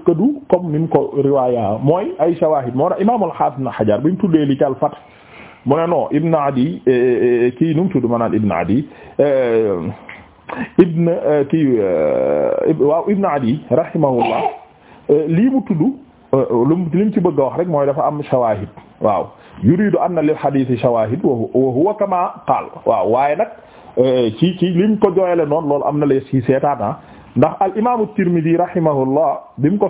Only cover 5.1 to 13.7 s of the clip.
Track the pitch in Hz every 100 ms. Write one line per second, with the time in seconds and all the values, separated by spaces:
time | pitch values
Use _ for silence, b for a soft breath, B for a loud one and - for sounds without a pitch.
5.1 | B B B B B 120 151 170 160 -
6.1 | 147 165 160 143 139 143 180 - 123 123
7.1 | 123 123 120 120 127 165 160 185 139 117
8.1 | 117 113 107 104 82 87 120 139 B B
9.1 | - 143 135 123 113 107 90 80 107 B
10.1 | B - - - - 240 - 180 160 170
11.1 | 175 - 151 139 160 139 120 95 82 76
12.1 | 64 67 73 67 - - 156 139 160 -
13.1 | 202 196 143 117 151 -